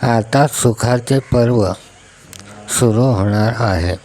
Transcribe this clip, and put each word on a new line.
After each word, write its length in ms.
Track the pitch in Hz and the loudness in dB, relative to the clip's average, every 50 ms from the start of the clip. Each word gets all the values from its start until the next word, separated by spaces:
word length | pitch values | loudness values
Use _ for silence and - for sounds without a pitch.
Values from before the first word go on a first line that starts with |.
आता 440 | - 117 120 113 107 110 - 135 143 151 - | 0 2 0 0 0 0 0 2 2 2 0
सुखाचे 640 | - - 123 113 - - 120 123 123 120 - 139 135 - - | 0 0 0 0 0 0 0 0 -2 0 0 -2 -2 0 0
पर्व 320 | - 123 120 117 123 120 104 92 92 - - - - - - - - - - - - - - - - - - - - - | 0 2 2 2 2 0 0 0 -2 -6 -10 -20 -20 -20 -20 -20 -20 -20 -20 -20 -20 -20 -20 -20 -20 -20 -12 -8 -2 0
सुरू 260 | 127 120 107 110 123 | 2 2 2 2 2
होणार 560 | 135 123 98 95 101 101 104 107 110 117 113 | 2 2 0 0 0 0 0 0 0 -2 -2
आहे. 340 | 123 107 95 87 82 87 90 90 - | -2 -2 0 0 -2 -2 -4 -6 -8